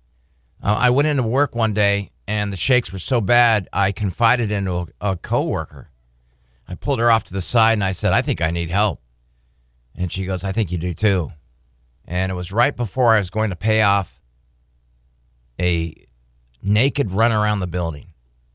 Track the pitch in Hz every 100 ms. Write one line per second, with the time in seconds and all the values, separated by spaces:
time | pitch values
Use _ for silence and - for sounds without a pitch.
0 | _ _ _ _ _ _ - 107 123 127
1 | 151 143 113 131 143 117 110 104 101 101
2 | 98 _ - 107 104 98 - 123 - 98
3 | - 127 101 120 120 110 92 95 98 -
4 | 104 - 117 123 110 104 95 90 87 -
5 | 101 90 - 123 165 95 78 73 - _
6 | _ _ _ _ _ _ - 92 - 127
7 | 117 113 - 95 - 120 113 113 95 92
8 | 98 101 131 101 82 85 85 95 107 -
9 | _ _ _ _ _ _ _ _ _ -
10 | 90 - 92 92 98 95 92 87 87 82
11 | 107 95 80 - _ _ _ _ _ _
12 | - 90 92 92 90 101 131 - 113 -
13 | 123 110 92 107 110 92 110 110 107 101
14 | 90 _ _ _ _ _ _ _ _ _
15 | _ _ _ _ _ - 90 85 82 -
16 | 50 _ _ _ _ _ 98 104 135 -
17 | 110 95 117 110 107 104 90 90 82 73
18 | - - _ _ _